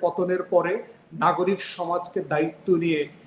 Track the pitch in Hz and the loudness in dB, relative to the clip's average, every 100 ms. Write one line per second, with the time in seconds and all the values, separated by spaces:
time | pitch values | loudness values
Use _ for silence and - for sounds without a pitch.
0 | 175 - 180 180 180 180 170 226 - - | -2 0 0 -2 2 2 2 -2 -6 -20
1 | _ 160 160 175 180 185 - - 170 175 | _ 0 2 2 0 -2 -4 -8 -4 -4
2 | - 196 - 151 156 - - 175 170 156 | -4 -8 -2 0 -2 -2 2 2 2 0
3 | 143 - | -2 -10